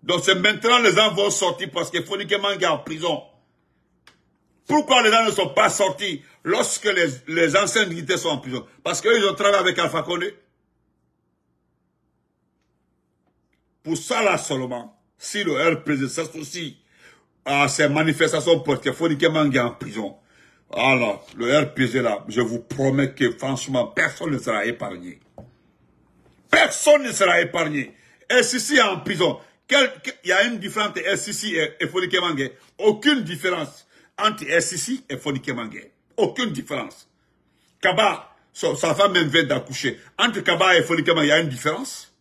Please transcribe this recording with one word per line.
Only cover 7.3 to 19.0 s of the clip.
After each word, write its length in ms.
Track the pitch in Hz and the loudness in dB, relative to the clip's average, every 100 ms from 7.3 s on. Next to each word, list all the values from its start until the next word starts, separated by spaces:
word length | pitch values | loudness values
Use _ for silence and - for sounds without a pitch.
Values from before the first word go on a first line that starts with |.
| 160 165 170 | 0 2 2
anciens 300 | 202 220 202 | 2 0 -2
dignitaires 320 | 165 143 180 | -4 -4 -4
sont 100 | 170 | -2
en 100 | 143 | -4
prison ? 280 | 131 123 110 _ | -6 -10 -10 _
Parce 180 | - 170 | -6 -2
qu'ils 240 | 208 233 | 2 2
ont 100 | 202 | 2
travaillé 260 | 165 202 202 | 2 2 4
avec 180 | 185 175 | 2 0
Alpha 240 | 170 165 | -2 -2
Condé. 320 | 160 175 185 - _ _ _ _ _ _ _ _ _ _ _ _ _ _ _ _ _ _ _ _ _ _ _ _ _ _ _ _ _ _ _ _ _ _ | -4 -4 -6 -10 _ _ _ _ _ _ _ _ _ _ _ _ _ _ _ _ _ _ _ _ _ _ _ _ _ _ _ _ _ _ _ _ _ _
Pour 140 | 151 165 | -6 -6
ça, 260 | - 233 | -2 0
là 140 | 214 170 | 2 0
seulement, 600 | - 139 127 123 120 _ _ _ | -2 -6 -4 -8 -12 _ _ _
si 260 | - 208 | -8 -4
le 100 | 185 | -2
R 300 | 135 160 160 | 2 2 0
P 120 | - 143 | -2 -2
G 120 | 135 | -2
s'associe 680 | - 160 160 151 175 156 - _ _ - _ _ _ | -4 -8 -10 -14 -12 -12 -14 _ _ -20 _ _ _
à 240 | - 143 143 | -4 0 0
ces 200 | - 147 | 2 2
manifestations 720 | 147 156 147 160 160 160 165 | 4 2 2 2 2 4 4
parce 200 | - 131 | 4 0
que 120 | 139 | 0
Fonike 320 | 127 | -2